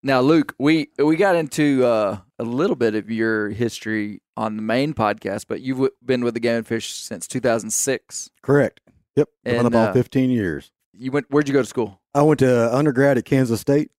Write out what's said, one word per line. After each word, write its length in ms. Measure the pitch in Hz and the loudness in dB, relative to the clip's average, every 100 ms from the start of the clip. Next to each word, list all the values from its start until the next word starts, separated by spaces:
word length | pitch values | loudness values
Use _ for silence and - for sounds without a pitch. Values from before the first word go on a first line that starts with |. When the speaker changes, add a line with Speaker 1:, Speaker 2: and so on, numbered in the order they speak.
Speaker 1:
Now, 160 | 135 131 | 0 2
Luke, 340 | 131 160 143 - | 4 4 2 -2
we, 300 | 139 160 147 - | 0 2 -2 0
we 180 | 147 160 | 0 2
got 200 | 190 175 | 2 2
into, 480 | 156 - 147 135 123 | -2 -2 0 2 2
uh, 320 | 113 101 101 _ _ | 2 0 -4 _ _
a 60 | |
little 320 | 117 123 185 135 | -6 -2 -2 0
bit 180 | 120 | 0
of 160 | 107 98 | -2 -6
your 380 | 113 110 110 104 | -2 -2 -2 -4
history 680 | 98 117 - 110 110 104 101 _ - | -4 -4 -4 -6 -6 -6 -10 _ -8
on 200 | 110 107 | -6 -6
the 60 | |
main 300 | 110 117 147 | -4 -2 -2
podcast, 500 | 156 110 104 - 101 - | -2 -2 -2 -6 -8 -8
but 120 | 98 | -8
you've 140 | 127 131 | -6 -2
w-, 140 | 135 _ | -2 _
been 180 | 123 127 | -4 -2
with 100 | 120 | -2
the 60 | 117 | -2
Game 160 | 120 117 | -2 -2
and 100 | 110 | -4
Fish 260 | 113 - | -8 -6
since 340 | - - 87 - | -14 -12 -14 -10
two 120 | 131 | -4
thousand 300 | 120 113 107 | 0 -2 -2
six. 580 | - - 131 _ - - _ | -4 -2 -4 _ -16 -16 _
Speaker 2:
Correct. 380 | - 143 120 _ _ _ _ - | 2 2 2 _ _ _ _ -2
Yep. 120 | 147 _ | -2 _
Coming 140 | - 120 | -4 0
Speaker 1:
And, 60 | 120 | 2
Speaker 2:
up 60 | |
on 140 | 117 110 | 2 2
Speaker 1:
uh, 40 | |
Speaker 2:
fifteen 380 | 101 120 135 131 | 0 0 0 0
years. 400 | 123 95 73 - _ _ | 0 -2 -4 -10 _ _
Speaker 1:
you 180 | 90 127 | _ -6
went, 140 | 143 - | -6 0
where'd 180 | 143 143 | 0 2
you 60 | |
go 80 | 139 | 0
to 60 | 113 | 0
school? 320 | - 107 101 _ | -4 -6 -8 _
Speaker 2:
I 80 | 143 | 2
went 180 | 147 151 | 4 4
to 340 | 131 120 117 123 | 4 4 2 2
undergrad 400 | 151 123 139 127 | 2 4 4 2
at 80 | |
Kansas 360 | - 135 127 113 | 2 0 2 0
State 300 | - 143 151 | 2 0 0